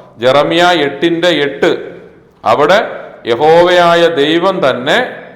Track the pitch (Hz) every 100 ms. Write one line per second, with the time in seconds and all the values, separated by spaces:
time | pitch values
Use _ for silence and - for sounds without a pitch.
0 | - - 123 143 160 165 175 170 139 -
1 | 165 165 180 151 139 - 170 127 - -
2 | - - _ _ 104 123 151 208 - -
3 | - - 113 120 156 170 175 180 170 170
4 | 165 143 147 170 190 180 135 123 135 214
5 | 247 - -